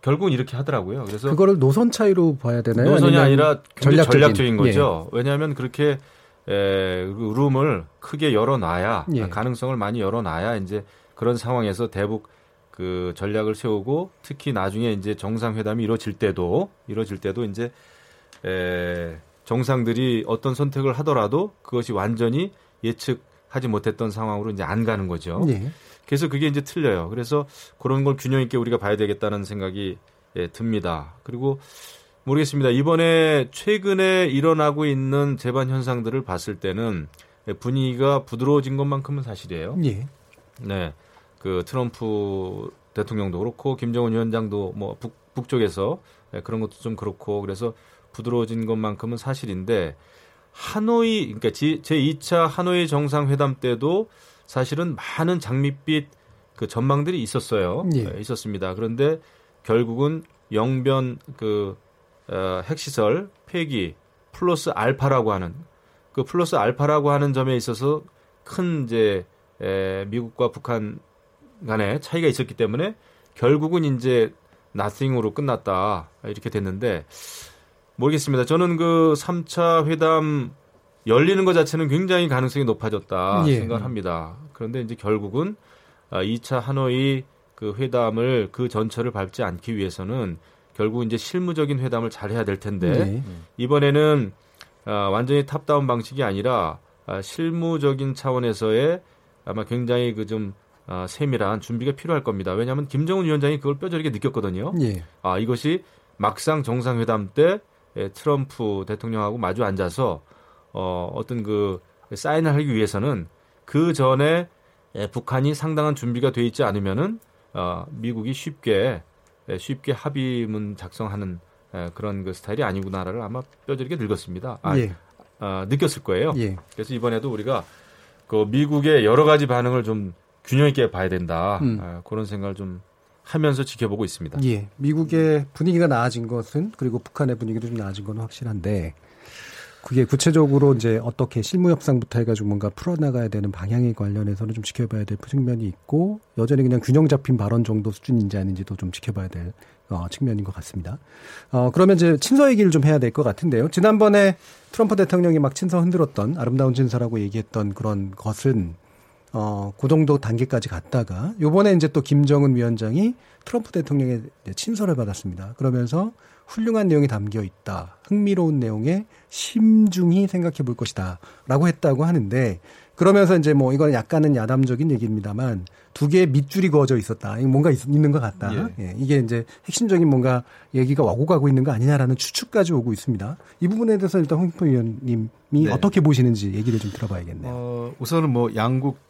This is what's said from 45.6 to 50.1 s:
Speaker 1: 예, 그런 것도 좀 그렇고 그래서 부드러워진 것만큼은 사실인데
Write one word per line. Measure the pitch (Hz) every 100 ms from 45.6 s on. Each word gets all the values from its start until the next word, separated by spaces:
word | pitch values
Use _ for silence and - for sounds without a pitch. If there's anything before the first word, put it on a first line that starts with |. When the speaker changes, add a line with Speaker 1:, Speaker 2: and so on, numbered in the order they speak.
| 110 87 98 180 _ _ _
Speaker 1:
예, | 101
그런 | - 113
것도 | 110
좀 | - 117 110
그렇고 | 104 95 - 104
그래서 | 98 98 117 113 _ _ _
부드러워진 | - 117 120 113 113 110
것만큼은 | 110 110 101 113 117
사실인데 | 135 135 - 92 92 113 82 73 _